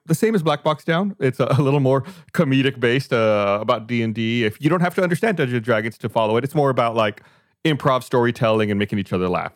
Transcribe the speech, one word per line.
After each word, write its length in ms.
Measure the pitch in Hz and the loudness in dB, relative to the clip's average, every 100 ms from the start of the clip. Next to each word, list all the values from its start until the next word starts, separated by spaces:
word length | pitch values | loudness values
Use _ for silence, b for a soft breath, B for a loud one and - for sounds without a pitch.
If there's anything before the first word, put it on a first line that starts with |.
the 100 | - | -4
same 200 | 165 214 | 0 0
as 80 | 185 | 0
Black 200 | 156 147 | 0 -2
Box 220 | 156 151 | -2 -2
Down. 320 | - 165 202 - | -2 -2 -2 -2
It's 200 | 131 - | -2 0
a, 60 | 123 131 | 0 0
a 40 | |
little 180 | 139 143 | 2 2
more 220 | 131 135 131 B B | 2 0 -2 B B
comedic 440 | - 143 135 135 131 | -2 2 2 0 0
based, 360 | 120 127 - | 0 0 0
uh, 460 | 120 110 104 101 101 | 0 2 2 0 0
about 240 | 110 117 110 | -2 -4 -2
D 160 | 120 | -2
and 120 | 113 | -2
D. 300 | 110 113 120 | -2 -2 0
If 160 | 107 - | -2 -2
you 80 | 147 | 0
don't 120 | 175 | 0
have 140 | 180 175 | 0 0
to 60 | |
understand 360 | 180 175 226 170 | -2 0 0 0
Dungeons 180 | 131 123 | -2 -2
and 80 | |
Dragons 320 | 110 110 110 - | 0 0 -2 -6
to 120 | 107 | -6
follow 260 | 117 110 113 | -2 0 0
it, 80 | |
it's 100 | 135 | 0
more 140 | 156 139 | 0 0
about, 260 | 123 117 | 2 0
like, 280 | 113 107 - b b b _ | 0 0 -2 b b b _
improv 380 | 160 139 143 127 | -2 0 2 0
storytelling 680 | - 127 120 117 113 110 104 | 0 0 0 2 2 2 0
and 80 | 101 | -2
making 200 | 104 104 | -2 -4
each 120 | 95 | -4
other 160 | 92 92 | -2 -2
laugh. 240 | 85 85 | -2 -6